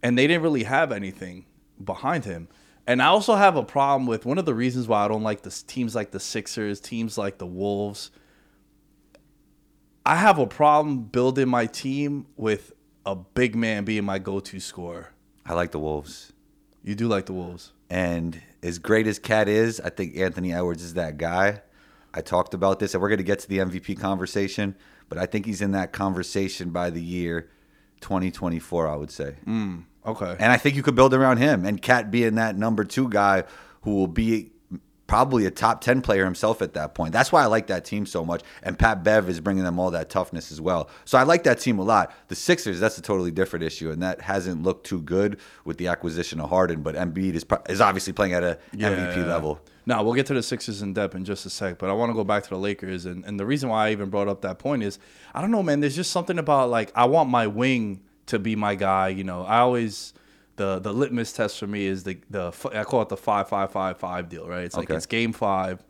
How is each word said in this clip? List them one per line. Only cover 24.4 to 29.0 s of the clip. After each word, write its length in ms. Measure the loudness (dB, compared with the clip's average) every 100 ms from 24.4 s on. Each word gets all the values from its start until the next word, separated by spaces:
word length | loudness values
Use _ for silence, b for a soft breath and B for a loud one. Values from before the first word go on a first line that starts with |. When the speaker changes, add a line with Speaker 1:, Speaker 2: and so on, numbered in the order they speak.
| -2 -2 -4 -6 b b b
Speaker 2:
but 100 | -6
I 80 | -2
think 200 | -2 -4
he's 140 | -4
in 120 | -2
that 200 | -2 -2
conversation 800 | -4 -2 -2 -4 -2 -4 -4 -6
by 200 | -4 -4
the 120 | -4
year 480 | -6 -4 -2 -4 -6 b b b b b
twenty 300 | -6 -2 -2
twenty-four, 580 | -2 -4 -4 -4 -2 0
I 80 |
would 140 | -2